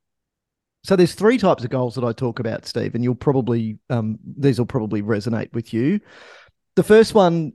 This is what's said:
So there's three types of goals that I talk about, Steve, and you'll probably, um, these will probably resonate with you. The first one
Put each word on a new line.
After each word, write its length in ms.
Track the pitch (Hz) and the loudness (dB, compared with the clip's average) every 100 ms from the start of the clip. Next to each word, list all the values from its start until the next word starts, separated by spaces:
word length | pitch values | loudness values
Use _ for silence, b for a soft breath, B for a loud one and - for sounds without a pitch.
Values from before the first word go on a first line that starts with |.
| _ _ _ _ _ _ _ _ | _ _ _ _ _ _ _ _
So 100 | - | -2
there's 200 | 185 175 | 2 2
three 240 | - 208 254 | 2 2 2
types 260 | 190 135 | 2 0
of 60 | 120 | -2
goals 240 | 131 123 | -4 -4
that 100 | 131 | -2
I 80 | 120 | -4
talk 260 | 113 123 113 | -2 -4 -4
about, 280 | 110 107 - | -6 -6 -8
Steve, 280 | 120 104 | -6 -4
and 80 | 117 | -2
you'll 120 | 123 | -2
probably, 640 | 120 151 135 117 117 110 107 - | 0 0 0 0 -2 -4 -8 -6
um, 300 | 123 110 107 131 - | -4 -4 -6 -12 -2
these 220 | 139 117 | 0 0
will 80 | 113 | -2
probably 340 | 131 107 107 | -4 -4 -4
resonate 540 | 104 107 117 110 98 | -2 -4 -2 -4 -6
with 180 | 120 - | -8 -6
you. 260 | 110 135 208 B B B B B _ _ - | -2 -2 -2 B B B B B _ _ -2
The 60 | |
first 320 | - 214 220 | 6 6 6
one 400 | 214 180 170 156 | 4 4 2 -2